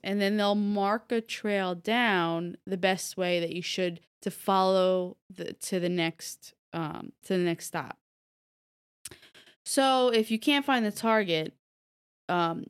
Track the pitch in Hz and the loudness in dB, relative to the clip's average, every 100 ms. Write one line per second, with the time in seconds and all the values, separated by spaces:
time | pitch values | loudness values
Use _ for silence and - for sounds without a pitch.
0 | 190 202 196 208 202 208 202 202 196 220 | -4 0 2 2 2 2 0 0 0 0
1 | - 233 226 - 214 202 185 175 208 233 | -2 -4 -4 -6 -2 -2 -2 -4 -2 0
2 | 233 185 165 165 175 - - 190 190 185 | 2 2 0 -2 -4 -10 -8 0 2 0
3 | - - 180 175 170 180 170 - 180 170 | -4 -4 0 0 0 -4 -6 -2 -2 -4
4 | _ _ 202 - - 190 190 190 185 185 | _ _ -10 -4 2 4 6 6 4 2
5 | 180 - - 185 - - - 185 175 180 | -2 -8 -18 -12 -12 -10 -6 -2 0 0
6 | 165 - - - - - _ 170 156 - | -2 -4 -12 -14 -20 -20 _ -8 -6 -8
7 | - - - 185 175 165 - 170 127 - | -12 -14 -2 0 0 -2 -6 -8 -8 -12
8 | _ _ _ _ _ _ _ _ _ _ | _ _ _ _ _ _ _ _ _ _
9 | - - - - - _ - - 269 262 | -20 -20 -20 -20 -20 _ -4 2 4 4
10 | 247 226 220 220 302 285 277 254 214 208 | 4 2 0 0 2 2 2 2 0 -2
11 | 226 220 196 160 156 - _ _ _ _ | 2 2 2 0 -2 -8 _ _ _ _
12 | _ _ - 175 165 165 - | _ _ -4 0 0 -2 -8